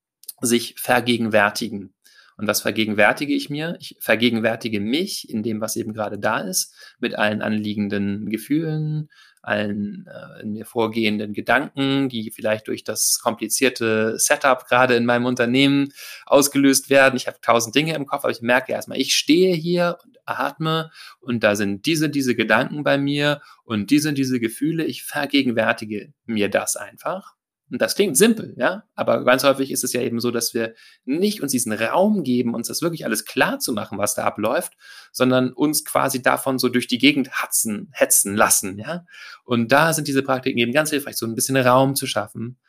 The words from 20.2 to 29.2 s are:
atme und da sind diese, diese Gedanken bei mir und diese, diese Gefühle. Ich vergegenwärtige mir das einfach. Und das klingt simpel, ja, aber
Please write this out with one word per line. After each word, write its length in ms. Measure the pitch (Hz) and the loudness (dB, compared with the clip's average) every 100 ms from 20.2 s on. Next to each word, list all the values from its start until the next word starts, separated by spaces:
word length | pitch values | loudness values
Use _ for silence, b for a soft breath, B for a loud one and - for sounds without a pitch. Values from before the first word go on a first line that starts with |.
| - | -8
atme 640 | 123 139 - 160 160 156 B B B | -4 -4 -4 -2 -2 -4 B B B
und 240 | - 120 | -6 0
da 140 | 107 104 | 2 2
sind 280 | 98 98 156 | 0 -2 -2
diese, 240 | 160 156 | 0 0
diese 240 | 139 127 | 0 0
Gedanken 520 | 117 113 110 - 147 143 | 0 4 2 2 -2 0
bei 120 | 139 | 0
mir 440 | 143 147 147 143 B B - | 0 0 0 0 B B -4
und 260 | 107 98 | -4 2
diese, 220 | 147 151 | 2 2
diese 260 | 139 131 127 | -2 0 0
Gefühle. 460 | 113 - 151 165 151 | -2 -2 -2 -2 -4
Ich 180 | 123 | -6
vergegenwärtige 1120 | - 147 143 143 127 113 113 113 107 104 - _ - | -8 -6 0 2 2 2 0 0 -4 -8 -10 _ -4
mir 220 | 107 101 | 0 2
das 300 | 101 104 - | 0 -2 -6
einfach. 560 | 101 104 151 190 - _ _ _ - | -10 -10 -8 -8 -12 _ _ _ -10
Und 120 | 123 | -4
das 100 | 113 | -2
klingt 240 | - 202 135 | 0 0 4
simpel, 380 | 233 220 151 - | 4 2 -4 -4
ja, 280 | 147 202 - - | -4 -4 -12 -6
aber 280 | 135 117 | 0 2